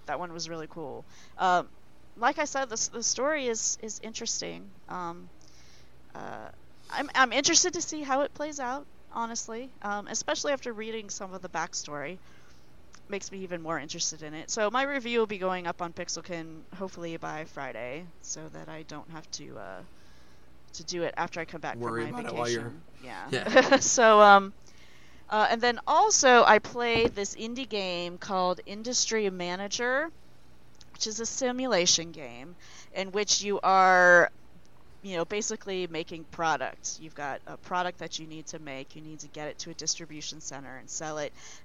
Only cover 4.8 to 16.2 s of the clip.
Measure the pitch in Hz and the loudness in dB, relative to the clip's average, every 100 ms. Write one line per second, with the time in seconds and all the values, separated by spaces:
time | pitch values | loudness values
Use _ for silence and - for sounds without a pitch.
4.8 | - 180 170 175 180 - - - - - | -10 -6 -6 -8 -14 -18 -18 -16 -16 -16
5.8 | - - - - 98 107 - - - - | -18 -18 -14 -12 -10 -10 -12 -14 -16 -16
6.8 | - - 285 240 247 254 302 320 359 359 | -8 -6 0 4 4 6 4 4 4 -2
7.8 | - 311 277 262 285 - 302 285 247 277 | -6 -6 0 2 2 -2 -8 -6 -6 -6
8.8 | 294 - - 233 226 233 - 226 262 - | -10 -18 -10 -6 -4 -6 -8 -10 -10 -10
9.8 | 208 202 196 226 - 302 294 269 247 214 | -6 -4 -4 -6 -2 -2 0 -2 -4 -8
10.8 | 220 220 196 - 190 190 185 170 170 - | -6 -8 -8 -10 -10 -10 -6 -4 -4 -6
11.8 | - 147 139 185 - - - - - - | -8 -6 -6 -10 -14 -18 -18 -16 -16 -18
12.8 | - - - 196 - 196 185 175 160 156 | -16 -16 -8 -8 -8 -10 -6 -6 -2 -4
13.8 | 143 170 - 156 151 156 - 226 208 247 | -4 -4 -6 -6 -10 -10 -6 0 2 2
14.8 | 277 277 233 233 214 196 185 180 175 175 | 0 -2 0 2 2 0 0 0 -2 -4
15.8 | 175 180 175 170 | -6 -6 -6 -8